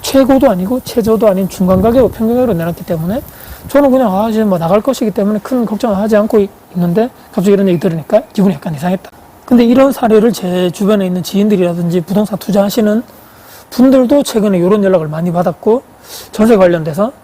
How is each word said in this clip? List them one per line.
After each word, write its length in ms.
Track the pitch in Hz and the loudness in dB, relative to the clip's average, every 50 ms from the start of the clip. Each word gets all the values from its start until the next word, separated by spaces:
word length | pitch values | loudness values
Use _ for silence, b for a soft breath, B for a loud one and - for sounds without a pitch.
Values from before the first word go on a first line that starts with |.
최고도 480 | - - - 269 269 233 277 269 269 269 | -10 0 2 2 2 4 2 4 4 2
아니고 300 | 202 175 185 190 247 254 | 2 0 -2 -4 -4 -6
최저도 460 | - - - 254 208 220 220 208 220 214 | -6 -4 -4 -2 0 0 0 2 2 2
아닌 200 | 190 190 196 180 | 2 0 -2 -4
중간 320 | - - 190 180 190 190 | -4 -2 0 2 2 2
가격으로 300 | 190 226 233 269 247 190 | 2 2 2 2 2 0
평균으로 420 | - - 220 220 233 247 254 233 202 | 0 -2 -2 -2 0 0 0 0 -2
내놨기 300 | 165 165 170 170 - 180 | -2 -4 -4 -6 -8 -8
때문에 380 | - 175 160 160 170 208 277 302 B B B B B B B B - | -8 -6 -6 -4 -4 -6 -6 -8 B B B B B B B B 0
저는 220 | - 277 294 269 | 0 2 4 4
그냥 240 | 247 262 254 214 185 | 2 2 2 0 0
아, 140 | 190 214 233 | 0 -2 -2
이제 160 | 214 220 220 | 0 0 0
뭐 140 | 208 185 175 | 0 0 -2
나갈 220 | 165 165 185 214 | 0 0 0 0
것이기 280 | 208 277 254 - 254 214 | 0 -2 -2 -2 -4 -4
때문에 260 | 185 - 202 202 214 208 | -2 -2 -2 -2 -2 -4
큰 220 | - - 262 247 233 | -4 -4 -4 -2 -2
걱정을 320 | 196 220 202 - 240 202 | -4 -4 -4 -2 -2 -2
하지 200 | 190 208 214 220 | -2 0 0 2
않고 220 | 208 208 226 - 220 | 0 2 2 2 0
있-, 100 | 196 196 - - _ _ - | 0 0 -6 -20 _ _ -6
있는데 340 | 180 175 175 170 214 226 262 B B B B | -4 -2 0 0 0 -2 -2 B B B B
갑자기 200 | - - 180 202 | -6 -2 2 2
이런 160 | 202 190 202 190 | 2 2 2 0
얘기 120 | 175 160 | 0 0
들으니까 420 | - 190 165 165 147 - - 220 294 - | -2 -2 -4 -4 -4 0 -2 -2 -2 -2
기분이 220 | - - 190 202 165 | -4 0 0 0 0
약간 200 | 143 - 196 160 | -2 -6 -10 -8
이상했다. 360 | 139 147 180 185 185 - - - - - - - - - | -6 -4 -4 -4 -6 -8 -16 -20 -20 -20 -20 -20 -20 -4
근데 180 | - 254 240 240 | 2 2 4 4
이런 280 | 233 254 269 269 277 | 4 4 4 4 2
사례를 400 | 262 - - 220 220 214 202 240 | 2 -2 0 2 2 4 4 2
제 380 | 202 - - 180 180 180 185 180 | 0 -2 -6 -4 -2 -2 -2 -2
주변에 360 | 165 - 208 190 214 202 196 | -2 -2 0 0 0 0 0
있는 160 | 185 180 180 | -2 -4 -4
지인들이라든지 800 | 170 - - 196 208 214 214 180 180 175 170 175 175 170 165 185 | -6 -4 -2 0 0 2 2 0 0 -2 -2 -4 -4 -2 -2 -2
부동산 360 | 165 - 196 208 214 - 202 180 | -2 -2 -2 -2 -2 -2 -4 -8
투자하시는 640 | - - 180 208 196 208 - 254 214 208 208 226 254 B B B B B B B B B B B B B | -6 -2 0 0 0 0 0 0 0 0 0 -2 -4 B B B B B B B B B B B B B
분들도 520 | - - 247 269 262 269 254 233 285 285 | 0 2 4 4 4 4 4 4 2 0
최근에 360 | 277 - - 226 196 214 196 175 | 0 0 -2 -2 0 0 0 0
이런 260 | 170 185 208 214 196 | 2 2 2 2 2
연락을 240 | 190 185 175 160 151 | 2 0 0 -2 -2
많이 240 | 151 160 170 180 | -6 -6 -4 -4
받았고 500 | 165 175 180 185 165 - - 220 220 262 - - - B B B B B B B | -2 -2 -2 -2 -4 -4 -2 -2 -2 -2 -4 -10 -20 B B B B B B B
전세 240 | - - 214 226 240 | -2 0 2 4 4
관련돼서 560 | 196 185 175 175 165 156 165 147 165 208 247 285 - | 4 4 4 2 0 -4 -6 -4 -2 -4 -4 -4 -12